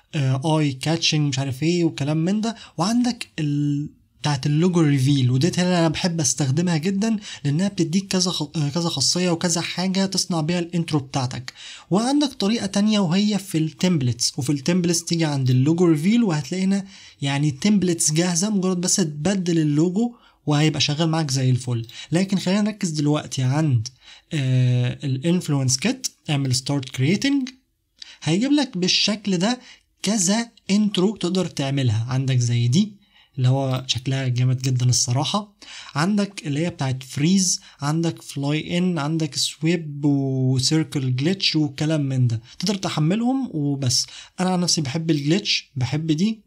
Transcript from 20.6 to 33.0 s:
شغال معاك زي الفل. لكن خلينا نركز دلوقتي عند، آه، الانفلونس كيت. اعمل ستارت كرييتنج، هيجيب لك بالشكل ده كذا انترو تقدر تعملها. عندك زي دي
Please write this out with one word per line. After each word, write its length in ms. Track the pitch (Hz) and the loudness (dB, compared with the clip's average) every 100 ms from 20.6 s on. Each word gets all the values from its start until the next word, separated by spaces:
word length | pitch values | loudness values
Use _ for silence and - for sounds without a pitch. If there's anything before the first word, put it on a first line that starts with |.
| 156 147 | 2 0
شغال 280 | - 147 170 | -2 0 0
معاك 220 | 160 151 | 0 0
زي 180 | 131 131 | 0 2
الفل. 380 | 123 - 117 113 - - | 0 0 -6 -6 -14 -2
لكن 260 | 165 190 190 | 0 0 -2
خلينا 240 | 180 202 | 0 0
نركز 280 | 208 208 175 | 0 -2 -4
دلوقتي 540 | 151 147 151 - - | -2 0 0 -2 -2
عند، 440 | 127 143 156 120 110 - - - - | 0 2 2 0 -2 -12 -20 -20 -8
آه، 680 | 160 131 127 123 123 123 - | -4 0 2 2 2 0 -4
الانفلونس 720 | 139 131 170 180 165 143 131 - | -4 -2 0 0 0 0 0 0
كيت. 300 | 214 262 - _ - | -2 -2 -6 _ -4
اعمل 260 | 143 135 127 | -2 0 -2
ستارت 340 | - 143 135 | -2 -4 -4
كرييتنج، 600 | - 135 202 277 277 254 - _ _ _ - - - | -2 0 2 0 0 -2 -10 _ _ _ -20 -20 -8
هيجيب 280 | - 175 269 | -2 0 2
لك 260 | 294 269 180 | 2 0 -2
بالشكل 600 | 180 - - 208 208 180 | 0 0 0 -2 -2 0
ده 220 | 202 247 - - _ _ | 0 -2 -6 -20 _ _
كذا 480 | 185 220 175 214 233 _ - | -2 0 2 0 -2 _ 0
انترو 460 | 202 214 185 190 196 | 2 2 2 0 0
تقدر 300 | 170 185 170 | -2 0 -2
تعملها. 600 | - 135 139 127 107 117 | -2 -2 0 0 0 0
عندك 280 | 131 135 127 | -2 0 0
زي 300 | 120 120 120 | 2 2 2
دي 380 | 147 208 - | 2 2 -2